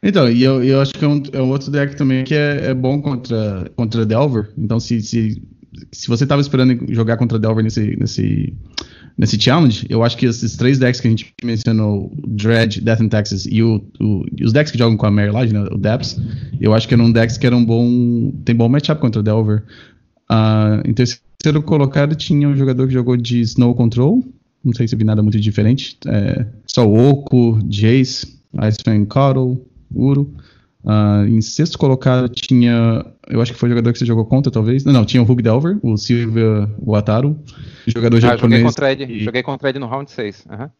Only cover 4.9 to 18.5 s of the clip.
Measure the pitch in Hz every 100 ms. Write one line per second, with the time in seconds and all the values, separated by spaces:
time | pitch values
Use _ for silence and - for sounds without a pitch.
4.9 | 117 104 117 110 107 - - - - -
5.9 | - - 120 139 143 143 131 127 120 120
6.9 | 113 110 113 120 113 110 110 110 110 104
7.9 | - 107 - 107 104 101 - - - -
8.9 | - - - 110 104 117 147 147 104 -
9.9 | 113 117 - 127 117 117 - 123 135 127
10.9 | 123 117 110 - - 120 110 113 110 107
11.9 | 104 - - - 104 107 113 113 101 113
12.9 | 110 110 107 104 98 - 110 113 107 -
13.9 | - 107 98 - 71 117 120 151 113 117
14.9 | 110 107 104 104 107 123 107 101 - 101
15.9 | 123 - - - - - - 104 110 113
16.9 | 120 117 113 117 117 123 120 113 117 120
17.9 | 123 120 120 113 - -